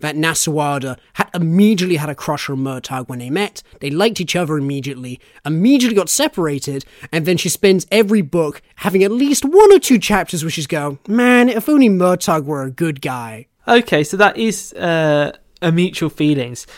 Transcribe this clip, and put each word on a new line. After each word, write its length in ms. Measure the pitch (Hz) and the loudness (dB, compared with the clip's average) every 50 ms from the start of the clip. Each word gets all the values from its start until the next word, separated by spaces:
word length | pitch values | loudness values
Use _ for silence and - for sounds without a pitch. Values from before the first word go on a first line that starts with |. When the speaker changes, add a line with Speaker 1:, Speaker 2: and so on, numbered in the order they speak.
Speaker 1:
that 160 | - 151 143 | -8 -6 -4
Nasuada 800 | 151 156 - - - - 170 147 151 147 143 143 139 127 131 123 - _ _ - | -2 0 0 0 -2 -2 -2 -2 -2 -2 -2 -2 -4 -6 -8 -10 -12 _ _ -6
had 140 | - 208 - - | -6 -6 -4 -4
immediately 640 | 180 170 160 165 190 208 214 220 175 180 185 175 | -4 -2 0 4 4 4 4 4 2 0 -2 -2
had 120 | 147 151 147 | -2 -2 -6
a 60 | 139 | -8
crush 340 | - - - 147 139 - - | -8 -6 -6 -6 -6 -6 -6
on 100 | 139 131 | -6 -6
Murtagh 500 | 135 135 131 127 - - 135 131 123 - | -6 -6 -8 -10 -10 -10 -10 -10 -8 -10
when 100 | 131 123 | -10 -10
they 100 | 123 123 | -8 -6
met. 340 | 143 185 208 - - - - _ - - | -4 -4 -4 -6 -8 -14 -20 _ -16 -10
They 100 | - 143 | -8 -6
liked 300 | 143 170 202 240 208 - | -2 0 0 0 -2 -2
each 140 | 175 147 - | -8 -4 -4
other 220 | 175 180 147 156 | -4 -4 -4 -4
immediately, 640 | 147 139 139 139 139 123 139 135 123 127 123 127 - _ _ _ _ - | -4 -4 -6 -6 -8 -8 -10 -12 -12 -14 -16 -16 -18 _ _ _ _ -8
immediately 500 | 147 156 160 190 247 285 269 247 233 226 | -6 -2 0 2 2 4 4 2 2 0
got 140 | 196 175 165 | 0 0 0
separated, 800 | - - 285 302 - 196 170 151 143 131 - 143 139 139 - - _ - - - | -2 -2 -2 -2 -2 -2 -2 -2 -4 -4 -6 -8 -8 -10 -10 -14 _ -20 -12 -6
and 140 | - 165 151 | -4 -4 0
then 100 | 180 180 | 0 -2
she 140 | 160 - 175 | 0 -2 -4
spends 360 | - - - 196 190 185 - - | -4 0 2 2 2 2 0 0
every 300 | 196 220 220 190 226 214 | 2 2 2 2 2 0
book 400 | 170 135 - 170 160 147 143 - _ _ _ | 0 0 -2 -2 -2 -2 -6 -14 _ _ _
having 280 | - - 202 185 190 190 | -6 -4 0 2 2 2
at 80 | 202 | 2
least 320 | 220 247 277 285 285 - - | 2 0 0 0 0 0 0
one 280 | 269 330 403 427 415 | 4 6 8 8 10
or 60 | 403 320 | 8 8
two 200 | - - 262 202 | 6 4 2 2
chapters 440 | - - 208 190 170 - - 156 | 2 2 0 0 0 -4 -6 -6
where 80 | 151 165 | -6 -6
she's 160 | - 165 147 | -6 -6 -6
go, 320 | - 170 151 143 143 143 - - | -4 -4 -4 -4 -6 -8 -8 -6
"Man, 440 | - 214 240 247 247 247 240 247 254 | -2 0 2 4 4 6 6 4 4
if 180 | 220 220 220 - | 2 -2 0 2
only 220 | 302 285 262 220 | 4 4 4 4
Murtagh 560 | 190 180 180 180 180 180 - - 165 156 139 | 4 4 2 2 2 0 0 0 0 0 -2
were 160 | 143 151 139 | -4 -6 -6
a 80 | 131 131 | -6 -8
good 320 | 127 - 170 165 151 135 | -6 -4 -4 -4 -4 -6
guy." 440 | - 143 127 123 117 113 110 107 - _ _ _ - - | -8 -8 -8 -8 -10 -12 -14 -16 -20 _ _ _ 0 2
Speaker 2:
Okay, 340 | 233 247 233 - 180 147 156 | 2 2 2 2 0 0 0
so 120 | - - | 0 0
that 220 | 190 208 190 - - | 2 2 2 2 0
is, 340 | 226 220 - - - - | -2 -2 -2 -4 -10 -14
uh, 600 | - - 175 170 165 165 156 151 147 147 147 - - - _ _ _ - | -10 -6 -2 -2 0 0 2 2 2 2 0 -2 -6 -14 _ _ _ -4
a 100 | - 165 | -2 0
mutual 400 | 165 170 180 185 - - 170 151 | 2 2 0 0 -2 -4 -6 -4
feelings. 560 | - - 151 151 147 139 123 120 123 - - - - | -2 0 0 2 2 0 -2 -6 -10 -14 -16 -20 -20